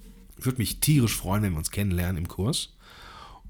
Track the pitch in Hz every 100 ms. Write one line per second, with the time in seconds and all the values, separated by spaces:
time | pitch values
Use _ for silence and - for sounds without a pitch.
0 | - - - - 131 127 135 - - 151
1 | 117 - 92 101 104 78 85 - 101 87
2 | 87 92 90 - 101 175 - - - -
3 | - - - - -